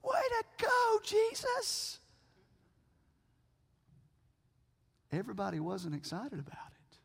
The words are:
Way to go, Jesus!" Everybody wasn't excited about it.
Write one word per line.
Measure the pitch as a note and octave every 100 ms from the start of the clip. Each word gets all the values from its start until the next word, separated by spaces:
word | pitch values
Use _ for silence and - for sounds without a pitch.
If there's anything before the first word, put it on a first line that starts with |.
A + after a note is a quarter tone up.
Way | C5 - C5
to | A#4+ - -
go, | C5+ B4 A#4+ G#4+
Jesus!" | - G#4 A4 - C5+ B4 G#4+ - - - _ _ _ _ _ _ _ _ _ _ _ _ _ _ _ _ _ _ _ - _ _ _ _ _ _ _ _ _ _ _
Everybody | D3+ A3+ G3 G3 E3
wasn't | D#3 F#3+ F3
excited | D3 D3 E3+ C4+ G3+
about | C#3+ -
it. | - - _ -